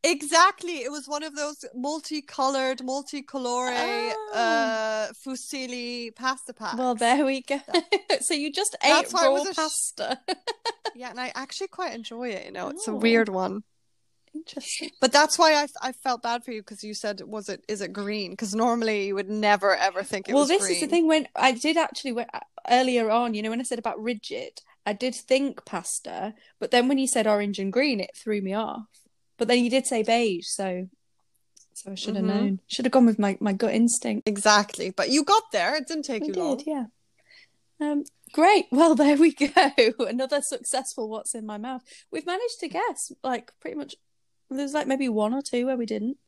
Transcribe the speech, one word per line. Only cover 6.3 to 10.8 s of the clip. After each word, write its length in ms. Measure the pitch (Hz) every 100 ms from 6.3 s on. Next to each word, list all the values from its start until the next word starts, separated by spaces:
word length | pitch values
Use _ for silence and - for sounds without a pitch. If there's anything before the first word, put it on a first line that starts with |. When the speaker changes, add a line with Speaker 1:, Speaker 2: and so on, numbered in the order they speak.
| 262 -
Speaker 1:
packs. 240 | 240 214 233
Speaker 2:
Well, 160 | 254
there 320 | 233 233 269 277
we 160 | 269
go. 180 | - 277 -
Speaker 1:
That 520 | 302 330 403 - 330
Speaker 2:
<laughs> 20 |
So 80 | -
you 160 | 302 302
just 260 | 294 415 -
Speaker 1:
That's 280 | 277 302 -
Speaker 2:
ate 40 |
Speaker 1:
why 100 | 359 262
it 20 |
Speaker 2:
raw 40 |
Speaker 1:
was 140 | 277 294
a 40 |
sh- 40 | 349
Speaker 2:
pasta. 640 | 311 - - - - 262
<laughs> 120 | - 370 - 440 466 453